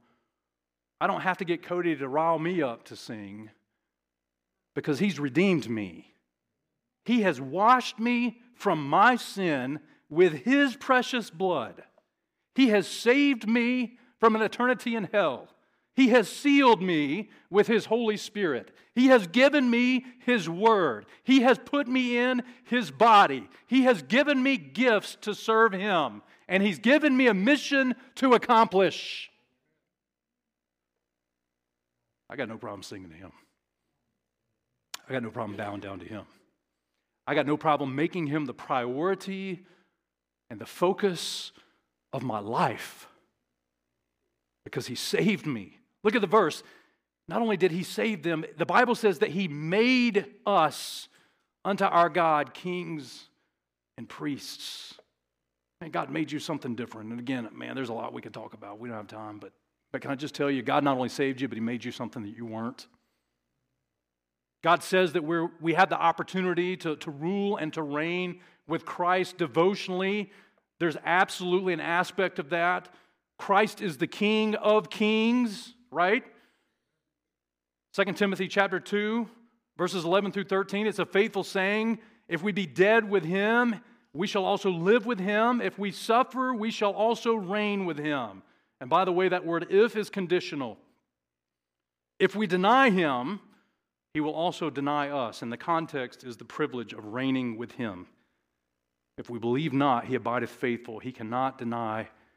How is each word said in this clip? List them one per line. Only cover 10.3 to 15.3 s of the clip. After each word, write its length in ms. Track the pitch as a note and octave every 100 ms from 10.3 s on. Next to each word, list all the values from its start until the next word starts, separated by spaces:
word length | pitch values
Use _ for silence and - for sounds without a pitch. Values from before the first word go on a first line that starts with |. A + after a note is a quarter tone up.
his 420 | D3+ A#3+ C#4+ C#4
precious 540 | - - B3+ A#3+ B3 F#3+
blood. 540 | E3 F#3+ D3+ A2 - - _ _ _ _ _ _
He 140 | - C4
has 180 | G#3 -
saved 580 | - A3+ C#4 C#4+ A#3 G#3+
me 520 | A#3+ A#3+ B3+ A#3 - _ _
from 160 | A3+ A3
an 40 |
eternity 540 | G#3 - B3 A#3 A#3+
in 160 | A3+ F#3
hell. 360 | G3+ D#3+